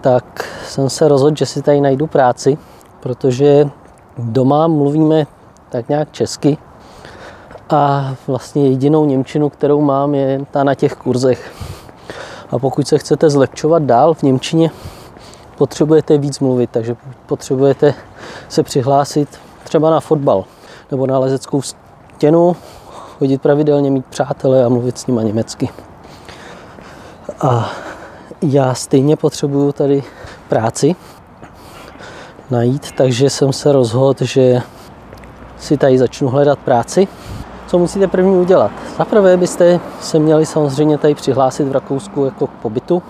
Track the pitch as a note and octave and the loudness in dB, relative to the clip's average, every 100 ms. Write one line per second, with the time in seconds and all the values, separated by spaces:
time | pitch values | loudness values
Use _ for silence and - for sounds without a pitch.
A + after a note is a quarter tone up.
0 | C#3 B2 - - - - - - C3+ - | 2 0 0 -14 -14 -14 -12 -4 -4 2
1 | D#3 C#3+ C#3 D3+ C3+ - C#3 C#3+ C#3+ C3+ | 2 4 2 2 -4 -4 0 2 2 0
2 | D#3 D#3 B2 A#2+ - D3 - - - - | 0 2 2 2 -2 -2 -6 -20 -20 -14
3 | - B2 C#3 B2 C#3+ C#3+ C#3+ - - - | -10 -4 -2 2 4 4 2 -2 -20 -20
4 | - - A#2 A2+ C3 D3 E3 D#3 C#3+ D3+ | -20 -10 -4 0 2 2 2 2 0 2
5 | D#3 D#3 D3 - - _ - B2+ A2+ C#3+ | 2 2 0 -8 -20 _ -10 -10 -4 -4
6 | D3+ - A2 - D3+ D3+ - - - - | -4 -4 -6 -2 -2 -2 -6 -20 -20 -20
7 | - - - - - - - D#3 C#3+ C#3 | -20 -20 -20 -20 -20 -20 -2 0 2 0
8 | C3+ C3 - B2+ - - C#3 C3 C#3 D#3 | -4 -8 -6 -8 -6 0 0 2 2 2
9 | D3+ C3+ B2+ D#3 D3 - C#3+ D3 D3 C#3 | 2 0 -2 -2 -4 -2 0 0 2 0
10 | C#3+ C#3+ C3+ C3+ C#3 D3 C#3 C3+ C#3+ - | 0 -2 -2 -4 -4 -2 0 0 -2 -4
11 | - B2 B2+ B2 - - - - - - | -4 0 0 0 -4 -18 -16 -16 -20 -20
12 | - - - - - C3 C3 B2+ C#3 D3 | -20 -18 -16 -18 -8 -4 -4 -4 0 0
13 | - D3 E3 C#3+ C3 - D3+ E3 C#3+ A#2+ | 0 2 2 4 0 0 0 0 2 2
14 | D3+ D#3+ C#3+ C3 - E3 E3 - - - | 4 2 0 0 0 0 0 -2 -18 -18
15 | - - - - - - C#3+ - D3+ D#3 | -20 -20 -20 -20 -20 -4 -4 0 2 2
16 | - D3+ C#3+ C#3 C3+ B2+ A#2+ A#2+ A2+ A#2 | 4 0 0 -2 -2 0 0 -2 -6 -8
17 | C3+ B2 - C#3+ - C3+ C#3 C3 D3 C3+ | -12 -20 -10 -10 -4 0 0 2 0 0
18 | - - - - - - D#3 D3+ B2+ C#3 | -12 -20 -20 -18 -8 -4 -2 -2 0 0
19 | C#3+ - D3 - - - - D#3+ D3+ D#3+ | 0 -2 -4 -8 -20 -20 -4 0 2 0
20 | - D#3 C#3 G2+ F#2 - - - - C3+ | 0 0 2 0 -2 -14 -20 -20 -10 -4
21 | C3 C3 C3 C3+ - D3 - - - - | -2 0 0 -2 -4 -6 -6 -14 -20 -20
22 | - - D3 E3 F3 E3+ - - - - | -20 -2 2 4 4 0 -8 -20 -20 -20
23 | - - C#3 C3+ D#3+ C#3+ D3 C#3+ C#3 C3+ | -20 -6 -2 0 2 2 2 2 2 -2
24 | C3 - C3+ D3 C#3 C3 A#2+ B2 B2 A#2 | -4 -6 -6 -2 0 2 4 2 -2 -6
25 | - B2 A2 G#2+ A2+ - C3 - - - | -4 -2 0 -2 -4 -6 -8 -8 -20 -20
26 | - - - - - - - - - - | -20 -20 -20 -20 -20 -20 -20 -20 -20 -20
27 | - - - - C#3 A#2+ A#2 - - - | -20 -20 -18 -4 -2 0 -4 -10 -16 -18
28 | - - - - E3+ C#3 C3 B2 - C#3 | -20 -20 -20 -6 0 2 0 -2 0 0
29 | C3+ D3+ D3+ - D3 C#3 C#3+ C#3+ C#3+ C#3 | 2 2 -2 -4 -4 0 -2 0 0 0
30 | C3+ - - - - B2+ A2+ - C#3 F3+ | -2 -16 -20 -20 -4 -2 -2 0 0 -2
31 | - - - - - - - - - - | -8 -20 -20 -20 -20 -20 -20 -20 -20 -20
32 | - - - - - B2 A#2 C#3 - - | -20 -20 -20 -20 -6 -2 0 -2 -6 -2
33 | C3 A#2+ C#3 - C#3 C3+ D3+ C#3 A#2+ A#2 | 0 2 0 2 -2 0 2 2 2 2
34 | C3+ C3 C3 - B2+ B2 - - - - | 0 0 -2 2 4 2 -2 -18 -20 -20
35 | - - - - - - - D3 C#3 C3 | -20 -20 -20 -20 -20 -18 -4 0 2 4
36 | B2 - C#3 B2+ C#3+ C#3 - A#2+ A2+ - | 2 -2 -2 0 2 0 0 0 0 0
37 | G3 - - - - - - F3+ F3 G3 | 0 -2 -16 -14 -14 -18 -4 0 0 0
38 | F#3+ F#3 F#3 F#3+ F3+ F3+ G#2+ - - - | -2 2 2 2 4 4 2 -2 -16 -6
39 | D#3+ A3+ F#3+ F3+ F3+ - F3 F3 - - | 0 4 4 4 0 2 2 2 -2 -14
40 | - E3 D#3 D#3 D#3 - D3 C3 D3+ D3 | -4 0 2 2 2 0 -2 0 0 2
41 | D#3 D3 - B2+ C3 - C#3+ C3+ - C#3 | 0 0 -2 0 0 0 -2 -2 -4 -8
42 | C3 - C3+ - C#3 - A#2 A2+ - F3 | -6 -4 -4 -2 -6 -6 -6 -6 -2 -4
43 | - | -2